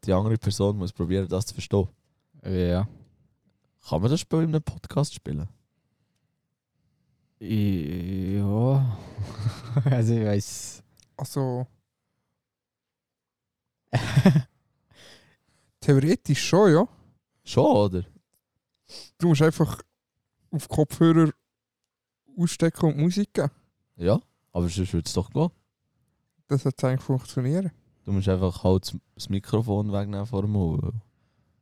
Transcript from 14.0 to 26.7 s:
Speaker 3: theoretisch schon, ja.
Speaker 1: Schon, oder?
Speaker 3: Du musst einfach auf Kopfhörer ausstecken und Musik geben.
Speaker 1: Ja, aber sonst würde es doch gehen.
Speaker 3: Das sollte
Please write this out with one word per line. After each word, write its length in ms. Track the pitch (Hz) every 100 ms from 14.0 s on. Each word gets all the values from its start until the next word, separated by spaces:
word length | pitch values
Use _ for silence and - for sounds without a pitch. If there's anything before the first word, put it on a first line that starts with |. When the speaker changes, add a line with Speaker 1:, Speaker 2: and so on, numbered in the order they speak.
| - - 196 131 - _ _ _ _ _ - - _ _ _ _ _ _
Speaker 3:
theoretisch 600 | - 135 147 233 - 135 -
schon, 240 | 175 208
ja. 160 | 156 233 _ _ _ _ _
Speaker 1:
Schon, 220 | - - 220
oder? 380 | 113 104 90 85 _ _ _ _ _ _ _ _ - - -
Speaker 3:
Du 100 | 170
musst 120 | 143
einfach 400 | 160 - 156 - - _ _ _ _ _ -
auf 160 | 156 -
Kopfhörer 600 | - 151 - 165 165 160 - _ _ _ _ _ _ _ _ _ 190
ausstecken 480 | 170 - 165 - 165
und 100 | 139
Musik 360 | 165 190 208
geben. 180 | 220 143 _ _ _ _ -
Speaker 1:
Ja, 220 | 87 110 - _ _
aber 180 | 90 87
sonst 240 | 87 90
würde 120 | 85 -
es 60 |
doch 160 | 139 120
gehen. 180 | 143 170 _ _ _ _ _ _ _ _ _ -
Speaker 3:
Das 160 | 139
sollte 240 | 139